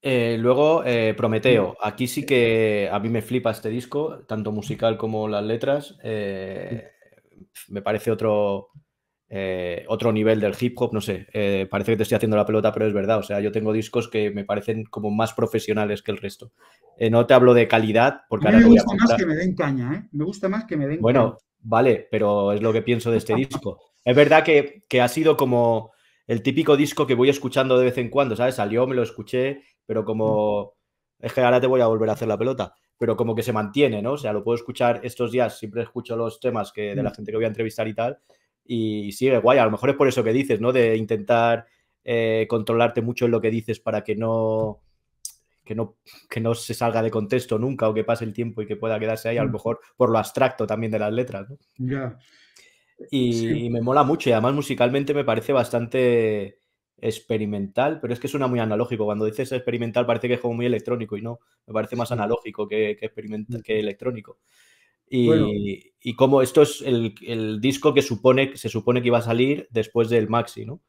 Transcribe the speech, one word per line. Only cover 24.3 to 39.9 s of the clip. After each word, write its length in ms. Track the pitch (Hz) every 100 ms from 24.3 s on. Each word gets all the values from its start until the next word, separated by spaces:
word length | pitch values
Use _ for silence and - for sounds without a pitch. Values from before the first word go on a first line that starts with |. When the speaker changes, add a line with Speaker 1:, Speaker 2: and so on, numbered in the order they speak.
| 156
Speaker 1:
que, 420 | 156 147 143 - _
que 120 | 127
ha 60 | 123
sido 300 | 156 160 143
como 560 | 135 120 117 113 110 _ _ _ -
el 160 | 120
típico 340 | 135 139 156 139
disco 300 | 143 - 139
que 80 |
voy 140 | 123 131
escuchando 500 | 139 127 139 131 127
de 60 |
vez 140 | 127 123
en 120 | 120
cuando, 240 | 135 135
¿sabes? 220 | 107 123 123
Salió, 280 | 101 113
me 120 | 127 127
lo 80 |
escuché, 580 | 113 - 107 127 131 139 _ _ _
pero 180 | 107
como, 680 | 104 110 110 107 107 104 101 _ _ _ _ _
Speaker 2:
Mm. 60 | 117
Speaker 1:
es 60 |
que 80 | 123
ahora 200 | 123 127
te 80 | 127
voy 120 | 131
a 60 | 117
volver 240 | 110 110
a 40 |
hacer 120 | 104 113
la 100 | 101
pelota, 380 | 120 131 95 _ _ _
pero 180 | 117 107
como 160 | 117 113
que 80 |
se 80 | 113
mantiene, 500 | 107 107 135 139 107
¿no? 120 | 110
O 40 | 147
sea, 140 | 117
lo 100 | 104
puedo 140 | 101 117
escuchar 440 | 117 120 120 117
estos 260 | 120 - 120
días, 260 | 123 117 -
siempre 260 | 107 110
escucho 340 | 113 123 120 117
los 240 | 117 -
temas 320 | 127 113 101
que, 240 | - 104 101
de 60 |
la 60 | 104
Speaker 2:
Mm. 40 |
Speaker 1:
gente 160 | - 107
que 60 | 110
voy 80 |
a 40 | 113
entrevistar 380 | 107 113 - 110
y 80 |
tal, 240 | 107 117 - _ _ _ _
y 480 | _ 117 110 107 104
sigue 260 | 98 127 123
guay. 220 | 113 135
A 40 |
lo 60 | 113
mejor 200 | 107 131